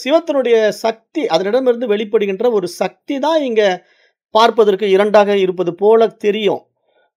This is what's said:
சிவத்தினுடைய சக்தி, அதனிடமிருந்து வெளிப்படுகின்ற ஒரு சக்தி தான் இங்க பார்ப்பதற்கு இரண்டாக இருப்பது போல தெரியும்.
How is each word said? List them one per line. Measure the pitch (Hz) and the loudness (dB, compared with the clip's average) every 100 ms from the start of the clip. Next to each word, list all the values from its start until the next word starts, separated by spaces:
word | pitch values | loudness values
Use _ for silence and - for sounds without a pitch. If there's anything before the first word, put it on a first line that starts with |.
சிவத்தினுடைய | 254 320 330 277 240 226 214 | 0 0 0 -2 2 2 2
சக்தி, | 202 226 220 _ 320 226 | -2 -6 -6 _ -6 -2
அதனிடமிருந்து | 165 190 247 254 233 247 | -2 0 -2 0 -2 -2
வெளிப்படுகின்ற | 208 214 220 202 190 247 | -4 -4 -6 -6 -2 -2
ஒரு | 214 175 | -2 -4
சக்தி | - 185 _ - 277 | -6 -8 _ -8 -4
தான் | 294 320 | -2 -2
இங்க | 269 214 202 180 _ _ _ _ _ | -2 0 0 -2 _ _ _ _ _
பார்ப்பதற்கு | 220 226 226 208 190 208 | 2 2 4 2 2 2
இரண்டாக | 190 208 208 202 202 | 2 4 4 4 2
இருப்பது | 185 180 170 | 0 -2 -4
போல | 170 202 226 220 | 0 2 4 2
தெரியும். | - 208 208 202 131 _ _ _ _ _ | -2 -4 -2 -2 -4 _ _ _ _ _